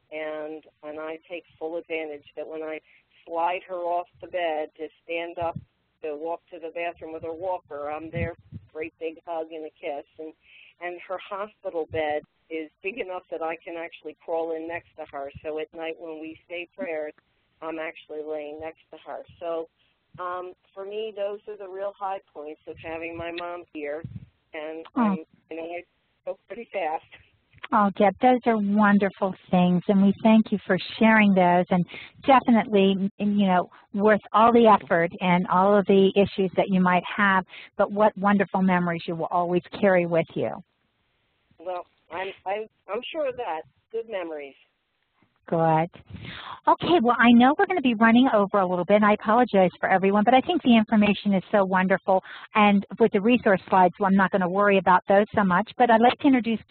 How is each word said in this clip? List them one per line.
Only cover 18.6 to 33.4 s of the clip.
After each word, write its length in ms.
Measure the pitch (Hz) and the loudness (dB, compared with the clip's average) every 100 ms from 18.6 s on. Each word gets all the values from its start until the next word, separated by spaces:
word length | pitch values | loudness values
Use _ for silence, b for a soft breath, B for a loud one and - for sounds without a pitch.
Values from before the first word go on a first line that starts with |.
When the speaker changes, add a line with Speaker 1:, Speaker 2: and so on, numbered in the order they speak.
| 160 - _ | -16 -16 _
Speaker 1:
to 60 | 156 | -20
her. 140 | 151 123 - _ | -16 -16 -18 _
So, 300 | 170 165 165 _ _ _ _ 156 | -8 -8 -10 _ _ _ _ -14
um, 340 | 180 180 180 - _ | -10 -10 -12 -18 _
for 120 | 196 | -18
me, 280 | 196 214 220 | -12 -10 -10
those 240 | 202 202 208 214 | -8 -8 -8 -14
are 100 | 208 | -16
the 140 | 190 | -14
real 220 | 190 202 202 | -10 -10 -8
high 220 | 196 196 _ | -8 -10 _
points 280 | 156 151 156 - | -18 -16 -16 -18
of 80 | 156 | -16
having 400 | 165 165 165 165 | -12 -10 -10 -10
my 140 | 170 170 | -12 -10
mom 240 | 175 175 170 | -12 -14 -16
here. 300 | 156 147 147 - - - _ _ | -12 -10 -10 -12 -18 -20 _ _
And 320 | 160 156 160 165 | -14 -12 -14 -10
Speaker 2:
Oh. 60 | 269 | -4
Speaker 1:
I'm, 160 | 220 190 160 _ _ | -2 -4 -10 _ _
you 80 | 160 | -12
know, 60 | |
I 200 | 165 175 - _ _ _ | -12 -12 -16 _ _ _
go 120 | - 190 _ | -16 -16 _
pretty 200 | 190 233 | -18 -12
fast. 320 | 196 160 160 - - _ _ _ _ - | -8 -6 -6 -12 -20 _ _ _ _ -2
Speaker 2:
Oh, 180 | 226 202 | 0 0
Deb, 180 | - 202 190 | 2 0 4
those 180 | 254 254 | 2 4
are 120 | 240 220 | 2 0
wonderful 760 | 202 208 208 202 202 - 190 - _ | 0 4 4 4 2 -2 -6 -6 _
things, 320 | 180 180 180 - | 2 4 2 2
and 160 | 196 | 4
we 100 | 196 - | 4 4
thank 300 | 220 220 - | 6 6 4
you 80 | 196 - | -4 -2
for 100 | 180 - - | -4 -4 2
sharing 340 | 220 220 208 | 4 6 4
those, 320 | 190 175 180 180 | 4 4 4 2
and 120 | 185 - B B _ - | 0 -2 B B _ 4
definitely, 800 | 254 - 226 190 202 190 190 196 - | 4 6 2 4 2 2 2 -4 -4
you 300 | 208 202 | -2 0